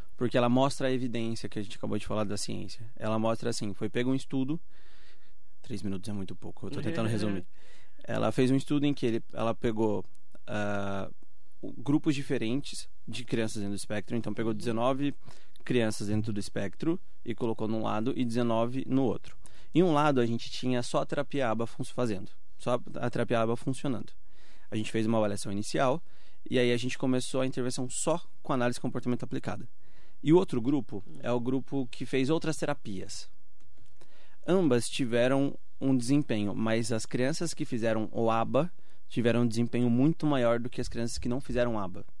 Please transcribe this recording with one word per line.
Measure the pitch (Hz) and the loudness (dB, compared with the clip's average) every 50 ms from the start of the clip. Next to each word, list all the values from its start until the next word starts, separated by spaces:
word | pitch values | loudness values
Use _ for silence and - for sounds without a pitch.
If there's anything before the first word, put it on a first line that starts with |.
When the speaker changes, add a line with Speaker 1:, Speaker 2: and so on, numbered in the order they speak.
| - - - | -2 -2 -2
Speaker 1:
porque | - 123 117 - | 0 0 2 2
ela | 127 120 120 | 4 4 4
mostra | 123 127 135 143 - - 139 131 | 6 4 4 4 2 0 0 0
a | 131 | 0
evidência | 123 127 123 110 117 117 113 113 104 - 104 | 0 0 0 0 0 0 -2 -2 -2 -2 -2
que | - 110 | -2 -2
a | 104 | -2
gente | 101 - | -2 -2
acabou | - - 107 104 107 | -2 -2 0 0 0
de | 101 | 0
falar | - 107 107 107 | 0 0 0 0
da | 95 104 | 0 0
ciência. | 98 - - 110 98 101 101 - - 113 107 - | -2 -2 -2 -2 -2 -2 -2 -2 -4 -4 -4 -4
Ela | - - 110 110 110 | -2 -2 0 0 2
mostra | 110 110 113 113 - 120 | 2 2 0 0 0 0
assim, | 117 - 117 104 98 | 0 0 0 -2 -2
foi | - 113 104 | -2 -2 0
pego | - 123 123 127 | 0 0 0 2
um | 131 | 0
estudo, | 131 - - - 135 131 135 156 165 - - - - - - - - - - - - - - - - - - - - - | 0 0 0 0 0 0 0 0 -2 -2 -2 -4 -4 -4 -4 -4 -4 -4 -4 -4 -4 -4 -4 -4 -4 -4 -4 -4 -4 -4
três | - 117 98 101 | -2 -2 -2 -2
minutos | 101 98 92 92 - | -2 -2 -2 -2 -2
é | 104 | -2
muito | 101 95 90 92 | -2 -2 -2 -4
pouco, | - - 92 92 - - | -4 -4 -4 -4 -4 -4
eu | 92 | -4
tô | 143 147 147 | -2 -2 -2
tentando | 110 - - 113 110 | -2 0 0 0 0
Speaker 2:
<laughs> | |
Speaker 1:
resumir. | 113 104 104 107 98 92 90 - - - - - - - - - - - - | 0 0 0 0 0 -2 -2 -4 -4 -4 -4 -4 -4 -4 -4 -4 -4 -4 -4
Ela | - 110 110 110 110 107 | -2 -2 0 0 0 2
fez | - 131 123 | 2 2 4
um | 135 | 4
estudo | 135 - - 147 147 139 | 2 2 0 0 2 2
em | 147 143 | 2 0
que | - 139 | 0 0
ele, | 120 113 113 - - - | 0 0 0 -2 -2 -2
ela | - 113 113 113 | -2 0 0 0
pegou, | - - 120 110 107 110 107 104 101 95 - - - - - - - - | 0 0 0 2 2 2 2 2 0 -2 -2 -2 -4 -4 -4 -4 -4 -2
ah, | - 107 107 104 101 101 101 101 101 98 98 95 92 - - - - - - - - - - | -2 -2 0 0 0 0 0 0 -2 -2 -2 -2 -2 -4 -4 -4 -4 -2 -2 -2 -2 -4 -4
o-, | - - - | -4 -4 -4
grupos | 131 120 - 143 156 - 165 143 | -2 0 2 2 2 2 2 0
diferentes | 143 139 - 147 120 113 110 120 143 143 - - - - - - - - | 0 0 0 0 0 0 0 0 0 0 -2 -2 -4 -4 -4 -4 -4 -4
de | - 117 123 123 | -4 -4 -4 -2
crianças | - 123 113 113 107 107 | 0 0 0 0 0 0
dentro | 113 101 101 101 | -2 -2 -2 -2
do | |
espectro, | 98 - - 107 104 101 - 123 | -2 -2 -2 -2 -2 -2 -2 -2
então | 117 104 110 104 | -2 -2 -2 -2
pegou | 110 113 113 113 | 0 0 0 0
Speaker 2:
Uhum. | 104 | 0
Speaker 1:
dezenove | 104 120 113 113 117 131 135 131 143 143 135 - - - - - - - - - - | 0 0 0 2 2 2 2 2 0 -2 -2 -2 -4 -4 -4 -4 -4 -4 -4 -4 -2
crianças | - 127 123 113 110 107 - 107 101 | 0 2 2 2 2 2 0 0 0
dentro | 107 110 107 117 107 | 2 2 2 0 0
do | 101 | -2
espectro | 101 - - 110 101 95 - - 127 160 170 190 - - - - - | -2 -2 -2 -2 -2 -2 -2 -2 0 0 0 0 -2 -4 -4 -4 -4
e | 120 110 | -2 -2
colocou | - 123 113 113 - 110 107 | -2 0 0 0 0 0 0
num | 113 110 107 | 0 0 0
lado | 107 107 107 110 127 - | 0 0 0 0 0 0
e | 123 127 | 0 0
dezenove | 117 113 123 120 120 113 113 117 120 127 135 - - | 0 0 2 2 2 2 2 0 0 -2 -2 -2 0
no | 127 131 135 | 2 2 2
outro. | 113 90 - - - - - - - - - - - - | 2 0 -2 -2 -4 -4 -4 -4 -4 -4 -4 -4 0 4
Em | 151 185 | 4 4
um | 180 151 | 6 4
lado | 143 151 151 143 127 | 4 4 4 4 4
a | 120 | 4
gente | 113 117 120 - - | 2 2 0 -2 -2
tinha | - - - 127 127 123 120 | -2 -2 0 0 0 0 0
só | - - 151 135 | 0 0 0 0
a | |
terapia | - 160 143 139 - - 143 131 113 | 0 0 -2 -2 0 0 0 2 2
aba | 110 113 117 110 | 2 0 0 0
fun-, | - - 131 | -2 -2 -2
fazendo, | - - - 123 117 104 92 80 80 - - - - - - | -2 0 0 0 0 0 0 -2 -2 -2 -2 -2 -2 -2 -2
só | - - 123 123 - - - | 0 0 0 0 0 -2 -2
a | - - 123 | -2 -2 0
terapia | - 117 117 104 123 117 | 0 0 0 2 2 2
aba | 113 113 117 | 2 2 2
funcionando. | 117 - 135 131 - - 143 123 101 - - - - - - - - - - - - - - | 0 0 0 0 0 0 0 0 0 -2 -2 -4 -4 -4 -4 -4 -4 -4 -4 -4 -4 -2 -2
A | - | -2
gente | 107 107 - | 0 0 0
fez | - 113 110 | 0 2 2
uma | 113 117 110 | 4 4 4
avaliação | 107 104 101 101 - 110 98 | 2 2 0 0 -2 -2 -2
inicial | 101 104 - - 151 143 127 135 175 - - - - - - - - - - | -2 -2 0 0 2 2 2 2 2 0 -2 -4 -4 -4 -4 -4 -4 -2 0
e | 120 127 | 2 2
aí | 123 120 120 | 4 4 2
a | |
gente | 117 120 127 - - | 2 0 0 -2 0
começou | - 131 127 127 123 - - 131 131 | 2 2 2 2 0 0 0 0 0
a | |
intervenção | 131 - 135 123 127 - - 127 123 | 0 0 0 0 0 0 -2 -2 -2
só | - - - 165 156 175 - - - - - | -2 0 0 0 0 0 0 -2 -4 -2 -2
com | - 147 | 0 2
análise | 127 120 123 120 - | 2 2 2 2 0
de | |
comportamento | - 127 - 127 - 127 123 117 - | 0 -2 -2 -2 0 0 0 0 -2
aplicada. | 117 131 120 - - 92 - - - - - - - - - - - - - - | -2 -2 -2 -2 -2 -2 -2 -4 -4 -4 -4 -4 -4 -4 -4 -4 -4 -4 0 4
E | 143 160 | 6 6
o | |
outro | 180 196 - - 123 | 6 6 4 2 0
grupo | 110 127 147 139 107 - - 98 95 | 2 2 2 2 0 -2 -2 -4 -4
Speaker 2:
Hum. | 87 80 73 | -4 -4 -2
Speaker 1:
é | - 117 120 | -2 0 0
o | 123 | 0
grupo | 117 127 131 135 123 - 139 139 131 123 | 0 0 0 0 0 -2 -2 -2 -2 -2
que | - - 135 | -2 -2 -2
fez | - - 131 131 131 | 0 0 2 2 2
outras | 160 170 - 160 151 | 2 2 0 0 -2
terapias. | - 165 151 143 - - 110 98 95 104 - - - - - - - - - - - - - - - - - - - - - - - - - - - - | -2 -2 -2 -2 -2 -2 -2 -4 -4 -4 -4 -2 -2 -2 -2 -4 -4 -4 -4 -4 -4 -4 -4 -4 -4 -4 -4 -4 -4 -4 -4 -4 -4 -4 -4 -4 -2 0
Ambas | - 170 196 180 147 123 117 113 - | 2 4 4 6 6 4 4 2 0
tiveram | - - 135 113 117 117 120 127 135 139 139 139 - - - - - - | 0 -2 0 2 2 4 4 4 4 4 2 2 0 -2 -4 -4 -2 0
um | 135 135 135 | 2 2 2
desempenho, | 127 117 120 143 147 143 - 120 107 104 101 92 | 2 4 4 4 4 4 2 0 0 0 0 0
mas | 101 110 110 113 113 117 110 120 | 0 0 2 2 2 0 0 0
as | 110 - | -2 -2
crianças | - - 120 127 135 165 - 170 160 - | -2 0 0 0 0 0 0 -2 -2 -2
que | - 151 | -2 -2
fizeram | - 131 117 110 113 113 110 110 - - | -2 -2 0 2 2 2 2 0 0 0
o | 113 117 113 | 2 2 2
aba | 113 113 113 110 113 131 160 180 - - - - - - - - | 4 2 2 2 2 2 2 0 -2 -4 -4 -4 -4 -4 -4 -2
tiveram | - 131 113 117 113 120 120 | 0 2 2 4 4 4 4
um | |
desempenho | 117 107 113 120 117 - 120 123 123 | 2 2 2 0 2 2 2 4 4
muito | 117 120 131 156 165 - 151 | 4 6 6 4 4 2 2
maior | 151 143 131 120 117 117 117 | 2 2 4 4 4 2 2
do | 117 123 | 0 -2
que | - - | -2 -4
as | 123 - | -4 -2
crianças | - 120 117 120 - - | -2 -2 -2 -2 -2 -2
que | - 127 | -2 0
não | 120 139 | 0 -2
fizeram | 139 - 120 123 120 117 113 107 | -2 0 0 2 2 2 2 0
aba. | 98 92 90 95 - - - - | -2 -2 -2 -4 -4 -4 -4 -4